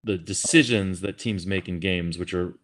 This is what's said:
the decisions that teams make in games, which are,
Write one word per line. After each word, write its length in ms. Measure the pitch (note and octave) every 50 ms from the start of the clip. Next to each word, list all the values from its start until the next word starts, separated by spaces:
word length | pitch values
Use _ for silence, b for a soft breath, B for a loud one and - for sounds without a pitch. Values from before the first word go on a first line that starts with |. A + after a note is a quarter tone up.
| -
the 140 | G#2+ G2 F2
decisions 840 | E2 - F#2+ - - - - D#3+ C#3+ A#2+ A#2+ G#2 F#2+ F#2+ F#2 F2
that 160 | F#2+ G2+ F#2+ -
teams 280 | - A#2+ G#2 F#2 E2+
make 220 | F#2+ G2 F#2+ F2 -
in 120 | F2+ E2+
games, 380 | E2+ F#2+ F#2 F2 F2 F2 D#2+ E2
which 160 | F2+ - -
are, 240 | F2+ F2+ F2 - -